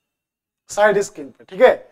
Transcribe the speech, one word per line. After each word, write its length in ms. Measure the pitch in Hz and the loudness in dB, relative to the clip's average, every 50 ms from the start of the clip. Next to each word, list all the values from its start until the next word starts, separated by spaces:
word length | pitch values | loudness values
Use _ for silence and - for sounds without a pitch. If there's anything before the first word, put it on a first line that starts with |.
| _ _ _ _ _ _ _ _ _ _ _ _ _ _ | _ _ _ _ _ _ _ _ _ _ _ _ _ _
Side 300 | - 202 208 214 196 208 | -2 0 0 2 2 0
skin 280 | 196 - - 160 143 247 | -4 -6 -10 -16 -18 -20
पे, 160 | - _ 120 | -20 _ -20
ठीक 180 | _ 190 185 254 | _ -2 2 2
है। 120 | 226 - - - - | 2 2 0 -6 -16